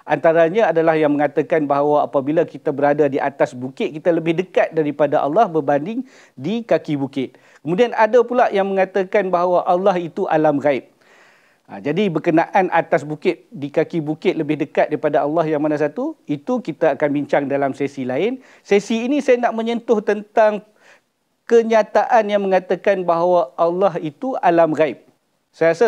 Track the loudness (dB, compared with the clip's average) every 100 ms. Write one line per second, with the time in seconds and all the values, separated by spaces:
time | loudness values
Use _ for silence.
0 | -4 0 2 4 2 2 0 2 2 2
1 | 2 2 0 -2 0 0 0 0 2 2
2 | 0 -2 0 -2 -2 -4 -6 0 0 2
3 | 0 0 -4 -2 -4 -4 -10 -6 -6 -4
4 | -2 0 -2 -4 -2 -2 -2 -2 -2 0
5 | 0 0 0 0 0 0 0 -2 -2 -8
6 | -10 -16 -20 -10 -6 -4 -2 -2 -2 -4
7 | -4 -6 -8 _ _ _ -4 0 0 2
8 | 2 2 2 2 2 0 -2 0 -2 -2
9 | -2 -2 0 0 2 0 2 0 2 0
10 | -4 -6 -2 2 2 2 0 -2 -6 _
11 | _ _ _ _ _ _ -20 -10 -4 -2
12 | -2 -2 0 0 2 0 2 0 0 -2
13 | -4 -4 -4 -4 _ -12 -4 -2 -2 -4
14 | -6 -4 -2 -2 -4 -4 -4 -2 -2 -2
15 | -2 0 0 -2 -2 -2 -2 -2 -2 -4
16 | -8 -8 -10 -8 -4 -6 -4 -2 -2 0
17 | -2 -2 -2 -2 -2 -2 -2 -4 -6 -6
18 | -6 -4 -4 -6 -14 -12 0 0 0 -4
19 | -2 0 2 2 2 -2 -4 -4 0 -2
20 | 0 -4 -2 2 2 2 -10 _ _ _
21 | _ _ _ _ 2 2 4 2 2 0
22 | 2 2 2 0 2 0 0 -2 0 0
23 | 0 0 2 2 0 0 0 2 0 0
24 | -8 -8 -8 0 2 4 2 2 -2 -2
25 | _ _ _ _ _ 0 0 2